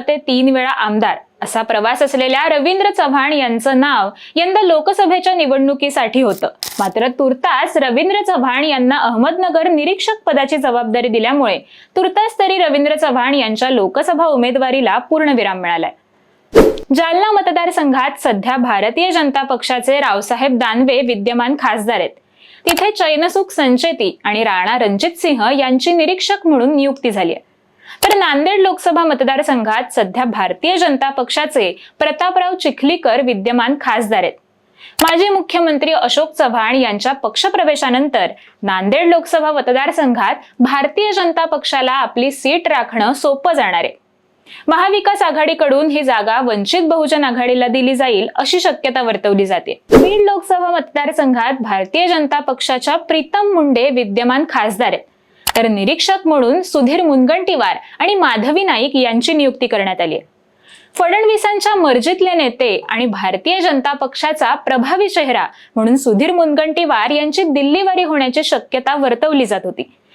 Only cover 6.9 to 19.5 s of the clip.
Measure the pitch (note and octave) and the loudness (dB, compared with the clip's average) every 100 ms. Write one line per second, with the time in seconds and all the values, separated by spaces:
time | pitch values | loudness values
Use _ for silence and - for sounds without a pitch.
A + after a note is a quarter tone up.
6.9 | A3 B3 B3 C4+ C4 F4 C4+ E4+ D#4+ C4+ | -2 -2 0 0 0 0 0 0 0 2
7.9 | A#3+ E4+ G4+ F#4+ E4 B3+ B3+ D#4 C4+ B3 | 2 2 0 0 0 0 0 0 0 0
8.9 | C#4+ A#3 A3+ C#4 F4 F#4 D#4+ E4+ D#4 D4+ | 2 0 2 0 0 0 0 2 0 0
9.9 | G4 - G#4+ - C#4 C4+ D4+ C4 A#3+ A3+ | -2 -4 -4 -2 0 0 0 0 0 0
10.9 | A#3 A#3+ A3+ A3+ C#4+ A#3+ F3+ - - - | -2 0 0 0 0 0 -2 -8 -20 -6
11.9 | F4+ F#4 G4 A4 A4+ G4 F#4+ E4 C#4 D4 | -2 0 0 -2 0 0 2 2 2 0
12.9 | D4+ D#4 B3+ B3 C#4+ A3 A3 B3+ B3+ F#3+ | 0 0 0 0 0 -2 -2 0 0 0
13.9 | C4+ D#4 D#4 E4 C4+ A#3+ B3+ C4 C4+ A#3 | 0 0 0 2 2 0 0 0 0 0
14.9 | G#3+ B3+ D#4 D4+ B3+ G3 F#3 F3 E3+ D#3+ | 0 0 0 2 2 0 -2 -4 -4 -4
15.9 | - _ _ _ _ _ A4 A4 - - | -8 _ _ _ _ _ 2 2 0 -2
16.9 | C#4 E4 E4+ G#4+ G4+ F#4+ E4+ E4+ F4 D4 | 0 2 0 2 2 0 0 -2 0 0
17.9 | C4 C4+ D4 C4+ G#3 G#3+ B3+ B3 G3+ G#3 | 0 -2 -2 -2 -2 -2 -2 0 0 0
18.9 | A#3+ F4+ E4+ D4 C#4 C4+ | 0 0 0 0 -2 -2